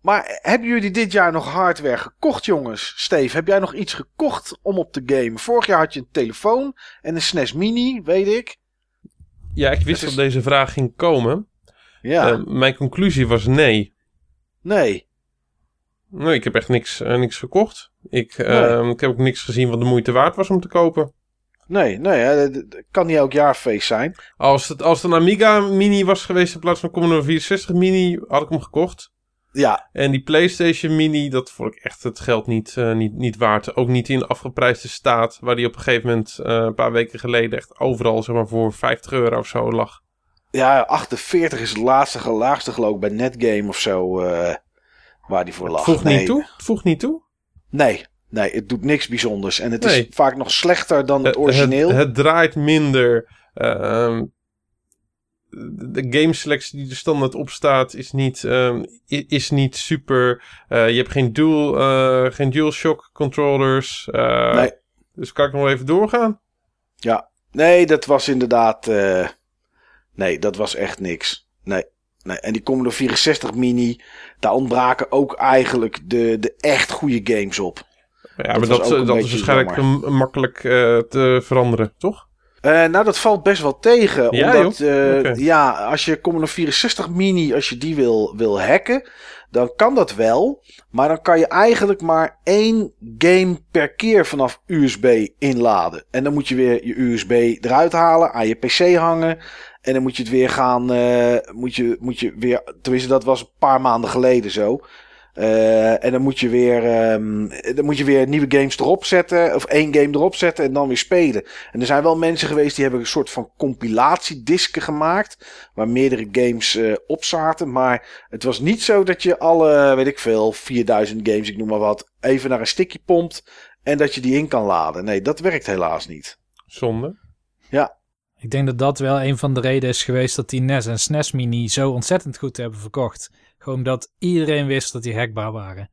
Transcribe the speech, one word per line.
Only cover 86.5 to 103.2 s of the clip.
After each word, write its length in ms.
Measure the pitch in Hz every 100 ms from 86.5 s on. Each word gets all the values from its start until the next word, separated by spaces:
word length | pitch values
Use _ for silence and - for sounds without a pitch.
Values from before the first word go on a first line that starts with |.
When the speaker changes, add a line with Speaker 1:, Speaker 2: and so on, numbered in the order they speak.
Speaker 1:
vierenzestig 580 | - 160 - 240 - 170
Mini, 440 | 175 190 185 156
als 140 | 123 135
je 80 | 120
die 180 | 151 151
wil, 400 | 123 110 104 101
wil 260 | 113 101
hacken, 460 | 95 170 - 254 - - - - -
dan 220 | 120 123 -
kan 180 | 220
dat 200 | 262 180
wel. 500 | 98 110 120 220 285 _ - _
Maar 180 | 117 143
dan 140 | 160
kan 160 | - 165
je 80 | 160
eigenlijk 540 | 175 220 233 202 196
maar 400 | 165 160 160 _
één 500 | - 202 220 226 208 _ 113 113
game 400 | 170 185 185 170 _
per 240 | 170 147
keer 320 | _ 220 214 160
vanaf 360 | 147 131 - _
U 220 | 170 135
S 100 | 104
B 80 | 123 117 104 _
inladen. 680 | 139 123 117 101 85 82 -
En 140 | 127
dan 80 | 139
moet 160 | 147 139
je 60 |
weer 320 | 131 127 120 117
je 80 |
U 240 | 120 123 117
S 80 | 92
B 40 |
eruit 640 | 120 117 113 120 131 165
halen, 400 | 165 165 165 165
aan 140 | 117 110
je 60 |
P 100 | 113 127
C 280 | - 180 175
hangen. 420 | 165 165 165 160 - - - -
En 120 | -
dan 100 | 131
moet 140 | 131 123
je 60 |
het 100 | 113
weer 180 | 127 127
gaan, 420 | 123 127 123 123
eh, 440 | 123 120 123 120 120 -
moet 220 | 104 127
je, 220 | 123 120 117
moet 200 | 120 120
je 140 | 117 -
weer, 240 | 123 123 - 90
tenminste, 260 | - 127 127
dat 140 | 135